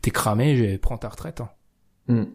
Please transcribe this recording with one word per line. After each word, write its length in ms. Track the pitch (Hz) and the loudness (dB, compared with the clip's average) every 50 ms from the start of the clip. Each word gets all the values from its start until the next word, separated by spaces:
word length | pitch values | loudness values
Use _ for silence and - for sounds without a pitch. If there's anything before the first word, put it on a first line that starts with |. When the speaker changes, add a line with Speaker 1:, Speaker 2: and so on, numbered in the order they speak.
Speaker 1:
t'es 100 | - - | -4 -2
cramé, 460 | - - - 107 104 110 127 151 143 | -2 0 0 0 2 2 4 4 4
je, 180 | 123 113 98 98 | 4 2 2 0
prends 200 | 95 - - 120 | 0 0 -2 -2
ta 100 | - - 104 | -2 -8 -12
retraite, 300 | - - - 165 - - | -12 -12 -14 -12 -10 -12
hein. 80 | 117 - - _ _ _ _ _ _ _ _ _ _ | -12 -12 -14 _ _ _ _ _ _ _ _ _ _
Speaker 2:
Mm. 160 | - 120 113 101 - | 0 0 0 0 -2